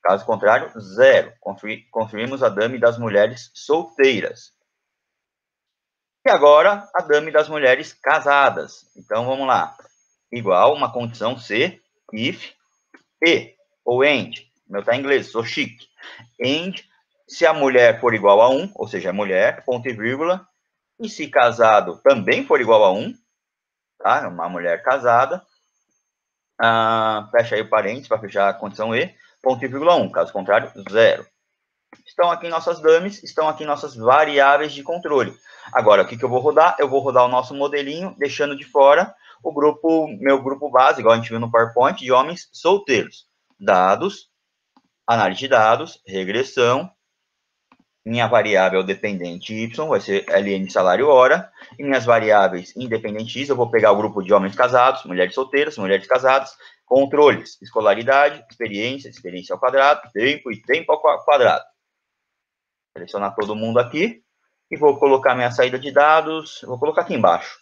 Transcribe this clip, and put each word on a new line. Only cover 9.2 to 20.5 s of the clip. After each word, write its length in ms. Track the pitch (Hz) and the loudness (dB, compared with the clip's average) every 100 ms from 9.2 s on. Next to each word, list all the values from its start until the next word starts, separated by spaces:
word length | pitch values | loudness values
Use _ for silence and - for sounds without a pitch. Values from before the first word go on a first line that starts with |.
| 123 | -4
vamos 220 | 135 135 | -4 0
lá. 280 | 110 82 - _ _ _ _ _ | -2 -2 -12 _ _ _ _ _
Igual 440 | 120 101 90 117 | -8 -2 2 2
uma 180 | 151 131 | 2 -4
condição 440 | 123 117 117 107 127 | -6 -10 -8 -8 -8
se, 460 | - 104 165 185 _ _ _ | -8 -4 -4 -6 _ _ _
if, 400 | 107 123 185 - _ _ _ _ _ _ _ | -8 -8 -8 -18 _ _ _ _ _ _ _
e, 300 | 165 156 113 _ _ _ | 0 0 -4 _ _ _
ou 180 | - 123 | -6 0
and. 280 | 139 135 92 - _ _ _ | 0 0 -6 -14 _ _ _
Meu 160 | 98 | -8
tá 100 | 101 | -4
em 60 | 123 | -4
inglês, 320 | 139 135 98 | -2 -2 -2
sou 120 | 110 | -10
chique. 440 | 117 - 123 120 - _ - - - _ | -8 -8 -10 -12 -20 _ -20 -20 -20 _
And, 340 | 123 151 180 190 _ _ _ _ _ | -6 -4 -6 -12 _ _ _ _ _
se 160 | - | 0
a 80 | 165 | 0
mulher 480 | 156 135 127 120 113 | 2 2 4 4 4
for 140 | 123 | -2
igual 260 | 110 101 101 | 2 4 6
a 80 | 120 | 6
um, 220 | 135 196 - | 2 -4 -10
ou 100 | - | -10
seja, 220 | 95 87 | -8 -8
é 40 | |
mulher, 520 | 98 101 92 113 - | -6 -2 0 0 -2
ponto 240 | - 123 127 | -8 -6 -6
e 40 | |
vírgula, 540 | 110 113 135 165 185 185 | -8 -8 -6 -4 -6 _